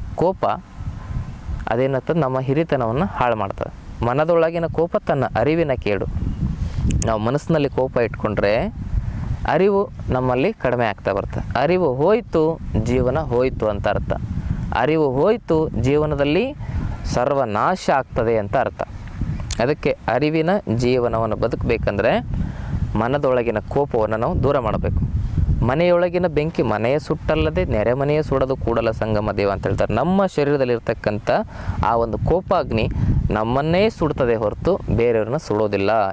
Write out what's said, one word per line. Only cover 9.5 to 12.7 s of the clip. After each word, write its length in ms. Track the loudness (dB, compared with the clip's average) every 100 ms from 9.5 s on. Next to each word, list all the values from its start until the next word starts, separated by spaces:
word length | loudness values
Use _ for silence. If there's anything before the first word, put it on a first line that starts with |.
| 2 4 2 -2 -6 -2
ನಮ್ಮಲ್ಲಿ 440 | 0 0 2 0
ಕಡಿಮೆ 320 | 0 -2 0
ಆಗ್ತಾ 280 | 0 0 -2
ಬರ್ತದೆ. 480 | -2 -2 -6 -4 0
ಅರಿವು 340 | 2 2 2
ಹೋಯ್ತು, 640 | 2 2 2 2 2 2 0 -4